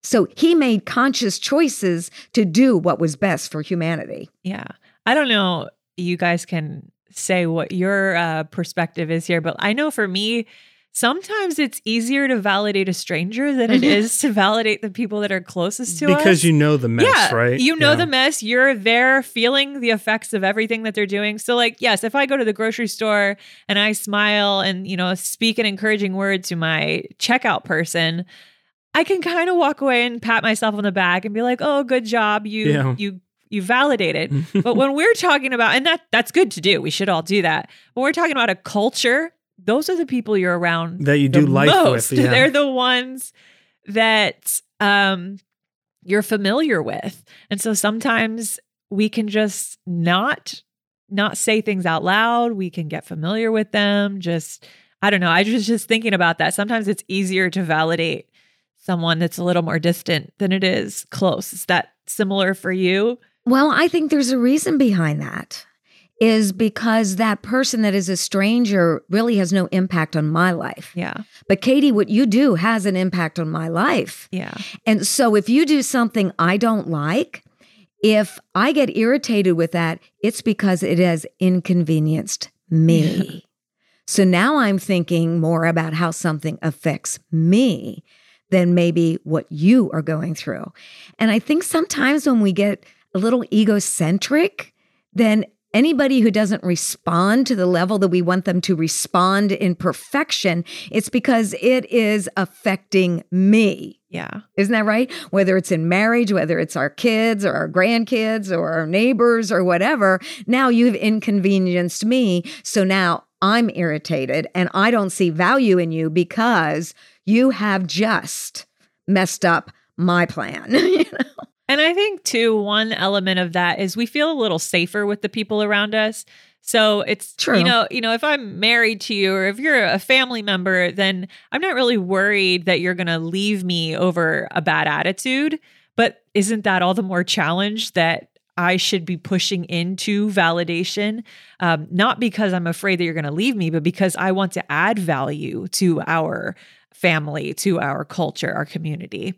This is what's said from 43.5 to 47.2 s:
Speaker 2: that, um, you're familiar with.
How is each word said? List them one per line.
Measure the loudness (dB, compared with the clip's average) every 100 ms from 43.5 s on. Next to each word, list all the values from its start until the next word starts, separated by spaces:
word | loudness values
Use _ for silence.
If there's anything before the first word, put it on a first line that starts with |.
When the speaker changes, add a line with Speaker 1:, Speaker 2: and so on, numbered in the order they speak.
| _ _ _ -6
Speaker 2:
that, | 0 2 4 2 -2 -8 -8 _ _
um, | 2 4 2 0 -6 -14 _ _ _ _ _ _
you're | -2 -2
familiar | 0 0 0 0 0 0
with. | -2 -6 -8 -14